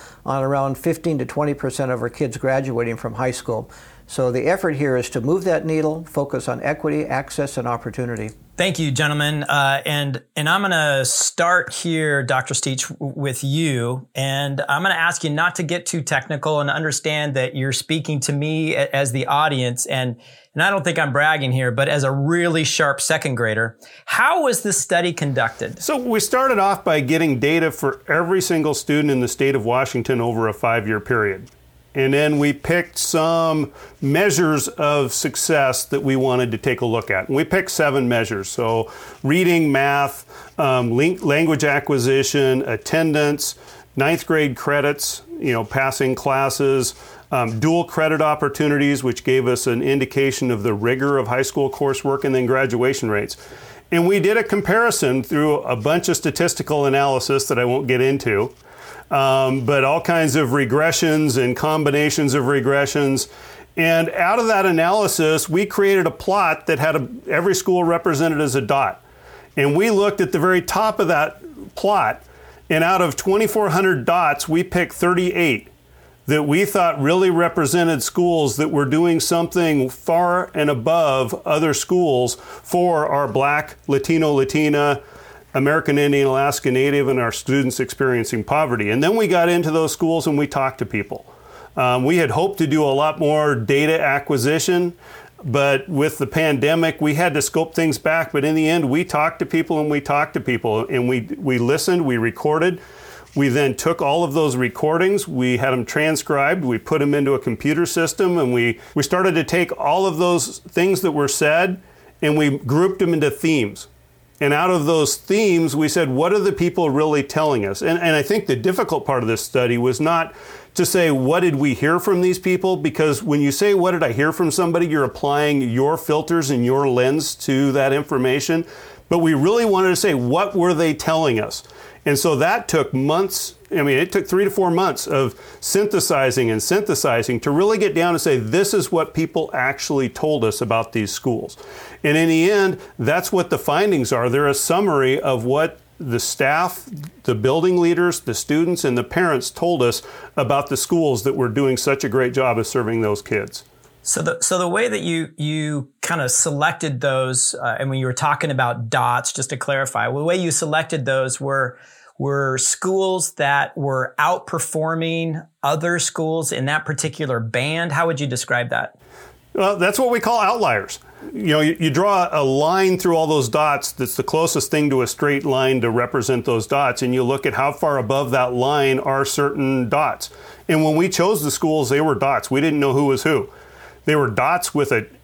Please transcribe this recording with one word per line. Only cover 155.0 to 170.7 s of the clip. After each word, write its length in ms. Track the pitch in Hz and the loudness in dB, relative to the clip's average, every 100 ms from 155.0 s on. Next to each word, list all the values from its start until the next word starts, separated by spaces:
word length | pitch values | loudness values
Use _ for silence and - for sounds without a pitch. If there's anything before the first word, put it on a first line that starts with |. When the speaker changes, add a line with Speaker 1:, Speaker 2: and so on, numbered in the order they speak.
Speaker 2:
you, 320 | 175 165 156 160 | -2 -4 -6 -6
you 540 | 151 156 151 147 131 _ | -4 -2 -4 -4 -8 _
kind 200 | - 170 | -4 -2
of 100 | 127 | 0
selected 720 | - 165 143 156 165 156 127 | 0 0 0 -2 0 -4 -2
those, 520 | 143 131 131 127 - | 0 0 0 -2 -2
uh, 220 | - 120 110 | -4 -4 -4
and 100 | 135 | -4
when 100 | 135 | -2
you 60 | 127 | -2
were 80 | |
talking 360 | 127 143 147 151 | -2 -2 0 -2
about 400 | 131 123 117 113 | 0 -2 -2 -2
dots, 440 | 131 120 123 - | 0 0 0 -2
just 160 | - 123 | -6 -6
to 80 | 131 | -6
clarify, 480 | - 135 131 113 113 | -4 -2 -2 -2 -2
the 180 | 139 | -2
way 140 | 156 185 | 0 0
you 140 | 170 | 0
selected 540 | - 156 156 160 160 127 | -2 0 -2 -2 -4 0
those 360 | 135 131 - | 0 -2 -4
were, 360 | 139 135 127 - - - - - | -4 -2 -2 -6 -20 -20 -20 -6
were 400 | 139 139 135 131 | -2 0 0 0
schools 760 | - - 185 190 190 185 - | -2 -2 -2 0 0 -2 -4
that 440 | - 139 143 143 - | -2 2 2 0 -2
were 380 | 139 131 127 - | -2 -2 -2 0
outperforming 1300 | 156 180 - 165 - 156 156 165 165 165 165 156 - _ | 0 0 -2 -6 -4 -4 -2 -2 -2 -2 -4 -6 -10 _
other 380 | 139 151 170 175 | -2 0 0 -2
schools 540 | - - 160 165 151 | -2 -2 -2 -2 -2
in 120 | 123 135 | -2 -2
that 200 | 151 156 | -2 -2
particular 560 | 147 156 - 143 117 | -4 -4 -4 -4 -2
band. 500 | 113 123 143 165 170 | -2 -2 -2 -2 -2
How 160 | 143 170 | 0 0
would 140 | 143 | 0
you 40 | 143 | -4
describe 440 | 156 - 123 120 | -4 -2 -2 0
that? 280 | 120 - - - - - - _ | -4 -4 -10 -20 -20 -20 -20 _
Speaker 3:
Well, 240 | - - - | 0 0 2
that's 220 | 180 208 | 0 2
what 120 | 247 | 0
we 100 | 240 | 0
call 180 | 214 240 | 0 0
outliers. 600 | 190 240 170 | 0 2 0